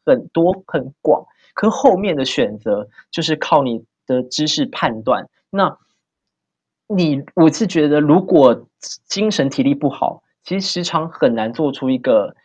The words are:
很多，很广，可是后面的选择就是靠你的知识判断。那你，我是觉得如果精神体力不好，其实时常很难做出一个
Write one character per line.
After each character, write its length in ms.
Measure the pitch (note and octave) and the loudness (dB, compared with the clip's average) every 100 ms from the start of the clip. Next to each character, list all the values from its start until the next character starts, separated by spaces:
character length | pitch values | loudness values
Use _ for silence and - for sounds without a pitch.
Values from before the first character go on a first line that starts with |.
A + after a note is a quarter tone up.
很 240 | - E3+ - | 0 0 0
多， 340 | E3+ E3+ F#3+ - | 0 0 0 -4
很 260 | F#3+ C#3+ - | -6 -6 -6
广， 200 | - - - _ _ | 0 0 0 _ _
可 140 | - G#3 | -2 -2
是 20 | |
后 260 | - C#4 F#3 | 2 2 2
面 200 | G3+ D3+ | 0 -2
的 100 | C3 | -2
选 320 | - A2 G#2+ | -2 -2 -4
择 300 | A2 G#2 G#2 _ - | -4 -4 -6 _ -14
就 100 | - | -6
是 140 | D#3+ D3+ | -4 -4
靠 260 | - D#3 | 0 0
你 240 | C3 A2+ - _ - | 0 -4 -10 _ -4
的 160 | B2+ | -4
知 240 | B2+ - - | -4 -4 -4
识 180 | - C3 | -2 -4
判 380 | - D3+ A2 | -2 -4 -4
断。 260 | A2 G#2+ D3+ _ _ | -2 -2 -4 _ _
那 260 | G3 F3+ - _ _ _ _ _ _ _ _ _ _ - | -2 -2 -4 _ _ _ _ _ _ _ _ _ _ -6
你， 340 | G3 E3 C3+ C#3+ - | -2 0 -2 -4 2
我 120 | D#3+ | 2
是 140 | D#3 G#3+ | 4 -2
觉 200 | E3 D3 | 0 2
得 140 | D3+ | 2
如 240 | D3+ E3 F#3 | 4 2 4
果 420 | F3 B2+ A#2 - _ - - - | 6 6 4 -4 _ -18 -16 -10
精 220 | G3 G#3+ | -2 -2
神 180 | G3+ C#3 | 0 -2
体 140 | C3+ | 0
力 140 | C3+ C#3+ | 0 0
不 120 | D3 | -2
好， 360 | - - - _ _ | -2 -6 -6 _ _
其 160 | - G3 | -8 -6
实 60 | F#3+ | -4
时 180 | F3+ | -6
常 240 | F3 E3 D#3+ | -4 -4 -4
很 280 | - C#3 A2+ | 0 0 0
难 180 | A2 | -4
做 180 | A#2+ D3 | -2 -4
出 200 | C3+ C3 | -2 -2
一 80 | B2+ | -2
个 360 | B2+ A2+ - - | 2 2 0 -8